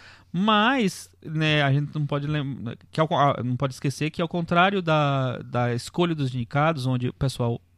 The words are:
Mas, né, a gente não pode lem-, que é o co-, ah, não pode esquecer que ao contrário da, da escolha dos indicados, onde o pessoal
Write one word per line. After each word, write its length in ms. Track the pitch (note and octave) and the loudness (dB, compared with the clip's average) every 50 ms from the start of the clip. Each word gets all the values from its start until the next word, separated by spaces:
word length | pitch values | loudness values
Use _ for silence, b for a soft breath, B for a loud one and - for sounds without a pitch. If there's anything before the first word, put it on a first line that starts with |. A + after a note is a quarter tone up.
| B B B B B _ | B B B B B _
Mas, 760 | - E3+ G3 A3 G#3+ G#3 G#3 A#3+ C#4 C4+ G#3+ F#3+ - - - - _ _ - | -4 0 2 4 4 4 4 4 2 2 2 0 -2 -4 -10 -20 _ _ -12
né, 380 | - D#3 D#3 D#3 D#3 D3+ D3+ C#3+ | -8 -4 0 0 2 2 2 4
a 100 | C#3 C3+ | 2 2
gente 220 | C#3+ D3 D3 - D#3 | 2 0 -2 -4 -4
não 60 | D3 | -2
pode 200 | C3+ D3 C#3+ C#3+ | -2 -2 -2 -2
lem-, 320 | D3 D3+ D3+ C#3 C#3 C3 - F#2+ A#2 - - - - | -2 -2 -2 -4 -4 -6 -8 -8 -10 -10 -12 -16 -6
que 100 | - - | -2 0
é 20 | D#3+ | 0
o 60 | D#3 | 2
co-, 80 | F3 | 2
ah, 240 | C3+ C#3+ C#3+ - - A2 | 4 4 4 2 2 -2
não 140 | B2 B2 | -2 -2
pode 160 | B2 C#3 C3+ C3 | -2 -2 -4 -4
esquecer 380 | - - C#3+ C3 - D3 D#3 | -4 -4 -4 -2 -2 -4 -4
que 100 | - - | -2 -4
ao 80 | E3+ D#3+ | -4 -2
contrário 540 | - F3 E3+ - F3 F3 F3+ G3 G3+ G3 F3 | -2 -4 -2 2 4 4 4 4 4 0 0
da, 560 | E3 D#3 D3+ D3 C#3+ C#3 C3+ C3 B2+ A#2+ G2 | 2 2 2 2 2 2 0 0 -2 -4 -6
da 360 | - B2 A#2+ A#2+ A#2+ A#2+ A#2+ | -8 -4 -2 0 0 0 0
escolha 400 | A#2+ - - - - F3 F3 E3 | -2 -6 -4 -2 0 0 0 0
dos 200 | D3+ C#3 C3 B2 | 0 -2 -2 -2
indicados, 500 | B2+ A#2 - - C#3+ D3 D#3+ E3 C#3 B2 | -4 -6 -2 0 2 2 2 0 0 0
onde 240 | B2+ B2+ B2 B2 B2 | -2 -2 0 -2 -4
o 40 | - | -4
pessoal 440 | - C#3 C3+ - - B2 A#2 A#2+ - - _ _ | -4 -4 -4 -2 -2 -2 -2 -2 -4 -8 _ _